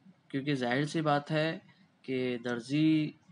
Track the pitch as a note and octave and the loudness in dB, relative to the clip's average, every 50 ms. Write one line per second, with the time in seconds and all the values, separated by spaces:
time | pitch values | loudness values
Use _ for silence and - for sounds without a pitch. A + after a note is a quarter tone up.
0 | _ - - _ _ _ - C#3 C3 D3 C#3+ B2+ B2 A#2+ B2 C3+ D3+ D3+ D3+ E3 | _ -20 -20 _ _ _ -6 -4 -2 0 0 0 0 0 0 0 0 0 -2 0
1 | D#3 D3+ C#3+ C#3+ D3 - D#3+ D3+ D#3 D#3+ E3 G3 - - _ _ _ _ _ _ | 2 2 2 2 2 0 0 0 0 0 -2 -6 -12 -20 _ _ _ _ _ _
2 | _ - C3 B2+ B2+ B2+ B2 A#2+ A#2+ B2 A#2+ A#2 A2 B2 C#3 D3+ D#3 D#3 D#3 D#3 | _ -4 -2 -2 0 -2 -2 -4 -4 -4 -4 -4 -4 -2 0 2 4 4 4 4
3 | D3+ D3 - - _ _ | 2 -2 -6 -10 _ _